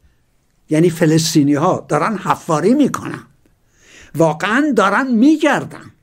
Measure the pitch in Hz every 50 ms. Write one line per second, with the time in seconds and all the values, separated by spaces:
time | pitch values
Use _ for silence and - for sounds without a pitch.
0 | _ _ _ _ _ _ _ _ _ _ _ _ _ - 151 156 170 180 165 -
1 | 175 151 160 160 160 - - 156 139 143 147 139 156 185 151 113 - - 165 147
2 | 165 208 214 180 - 156 143 - - - 160 151 156 202 254 302 269 190 - -
3 | - - - - - _ _ _ _ _ _ _ _ _ _ _ _ _ - -
4 | - - - 147 220 160 151 160 185 202 220 262 294 311 240 214 190 196 196 226
5 | 269 269 240 208 240 302 320 302 330 285 247 170 135 90 - - - - - _